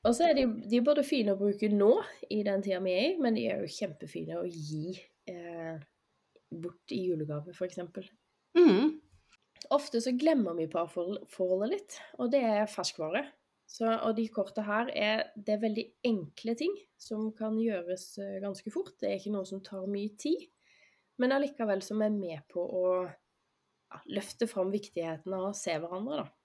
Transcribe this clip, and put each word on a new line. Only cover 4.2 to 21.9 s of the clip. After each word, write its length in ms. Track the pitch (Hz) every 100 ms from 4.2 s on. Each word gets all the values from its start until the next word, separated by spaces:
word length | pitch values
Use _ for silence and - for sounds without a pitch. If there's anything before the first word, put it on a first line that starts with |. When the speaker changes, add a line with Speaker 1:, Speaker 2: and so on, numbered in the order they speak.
| 160 170
Speaker 1:
å 80 | 180
gi, 480 | 165 151 156 165 185 - _ -
eh, 500 | 175 170 170 165 160 147 _ _ _ _ _ _
bort 420 | 165 170 - -
i 80 | 202 180
julegave, 480 | 160 151 147 170 175
for 80 | 185
eksempel. 400 | 180 175 - 185 _ _ _ _ 330
Speaker 2:
Mhm. 440 | 339 196 302 311 _ _ _ _ _ _ - 285
Speaker 1:
Ofte 240 | 285 233
så 140 | 247 247
glemmer 380 | 311 294 190 170
vi 140 | 160
parforholdet 1000 | 170 170 - 175 208 - - 180 185 220
litt, 280 | 403 - - - -
og 100 | 240
det 120 | 277 233
er 240 | 208 214
ferskvare. 560 | - 180 - 156 202 285 _ _ _ _
Så, 200 | - 226 226 226
og 100 | 220
de 60 | 220
kortene 320 | - 196 - 208
her 220 | 208 240 -
er, 300 | 208 220 - 214
det 180 | 208 214
er 100 | 226
veldig 180 | 214 - _ 247
enkle 500 | 214 156 - 220 233
ting 200 | 330 403 - _
som 300 | - 214 220 214
kan 200 | 220 220
gjøres, 600 | 226 196 175 185 - -
eh, 180 | 196 196
ganske 300 | 202 196 -
fort. 220 | 330 381 -
Det 80 | 196
er 100 | 196
ikke 140 | 202 202
noe 100 | 190
som 160 | 190
tar 240 | 190 196 190
mye 300 | 202 208 208
tid, 300 | 294 339 - _ _ _ _ _ _ -
men 160 | 254 269
allikevel 480 | 285 - 220 190
som 180 | 190